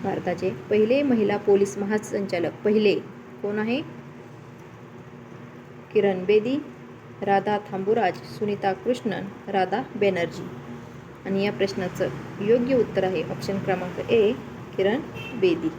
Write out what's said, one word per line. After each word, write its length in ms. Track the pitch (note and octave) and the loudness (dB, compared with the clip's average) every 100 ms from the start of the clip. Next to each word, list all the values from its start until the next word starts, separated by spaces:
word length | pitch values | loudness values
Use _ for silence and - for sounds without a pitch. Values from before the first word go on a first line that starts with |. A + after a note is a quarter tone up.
भारताचे 460 | G3 F#3+ F3+ F3 F#3 - - | -2 -2 -2 -2 -2 -4 0
पहिले 340 | G#3+ G#3+ C4+ | 4 6 6
महिला 340 | C#4+ A#3 G3+ G3+ | 4 4 4 2
पोलीस 400 | G#3 G3 G3 - | 6 6 6 0
महासंचालक 760 | G3+ G#3+ - - G3 F3+ E3 - G#3 | 0 0 0 -4 -2 0 -2 0 2
पहिले 340 | G#3+ G#3 F3 - - - - | 6 6 4 0 -16 -18 -8
कोण 180 | G3+ G#3 | -4 -2
आहे? 220 | A3 B3 E4 - - - - - - - - - - - - - - - - - - - - | 0 -2 -4 -12 -16 -16 -18 -18 -18 -18 -18 -18 -18 -18 -18 -18 -16 -16 -16 -18 -18 -18 0
किरण 320 | A3 G3+ F#3 F#3 | 2 4 2 4
बेदी, 320 | G#3 G#3+ C#4 D#4 - - - - - | 4 4 -2 -4 -14 -16 -18 -18 -8
राधा 360 | - G3 F#3+ G#3 G3+ | 2 2 2 -2 -2
थांबुराज, 480 | G3 F#3+ A3+ F#3 F3 | -6 0 2 2 0
सुनीता 560 | - - G#3 G3+ G3 | -10 -6 -4 0 0
कृष्णन, 760 | F#3 A3+ A#3+ A#3+ F3+ G3 - - | 0 -2 -2 0 -4 -6 -10 -2
राधा 320 | G3 F#3 G#3 - G#3 | 0 2 0 -4 2
बॅनर्जी. 480 | G3+ F3+ E3+ - - A#2+ - - - - - - G3 | 2 2 -2 -4 -10 -10 -12 -14 -14 -16 -16 -14 -4
आणि 200 | G3 G3+ | 0 0
या 60 | |
प्रश्नाचं 580 | G3+ F#3+ - F3+ - F#3 - - - | 0 -2 0 -4 -2 -2 -2 -10 -6
योग्य 340 | G3+ A#3+ A#3+ C4 | 4 4 6 4
उत्तर 280 | G#3 G3 | 4 2
आहे 200 | F#3 F#3 | 0 0
ऑप्शन 360 | - F#3+ - G3 | -2 -6 -4 -2
क्रमांक 400 | - F#3 F3+ F3+ | 0 -2 -2 -6
ए, 340 | - A#3 G#3 C4 - - - - | 2 4 4 2 -6 -14 -12 0
किरण 240 | G3 A#3+ - - - A#3+ | 2 2 -2 -10 -10 2
बेदी. 300 | F#3+ E3 D#3+ | 2 4 0